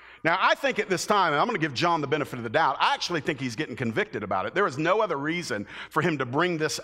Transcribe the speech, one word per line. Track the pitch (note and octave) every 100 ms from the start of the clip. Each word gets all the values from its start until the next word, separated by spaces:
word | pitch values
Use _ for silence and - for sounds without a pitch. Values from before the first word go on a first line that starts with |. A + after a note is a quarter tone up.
| - -
Now, | D#3+ F#3
I | B3+
think | D#4+ C4+ G#3+
at | G3
this | E3+ -
time, | G#3 E3+
and | D3
I'm | G#3
gonna | G3+
give | D#3
John | A#2 E3+ E3
the | C3+
benefit | D3 C3+ B2
of |
the | A2+
doubt, | C#3 D3 C#3
I | G#3
actually | C#4 - E3+
think | F3 C3
he's | C3 A2
getting | D3+ A#2
convicted | A#2 A2 G#3 A2
about | G2 F#2+ G#2
it. |
There | E3+ G3
is | C3
no | E3 G#3+
other | G#3 C#3+
reason | D3 F3 D3+ G#2+ - - -
for | D#3
him | E3+ C#3+
to | A#2+
bring | C#3 F3+ D#3+
this | D#3 -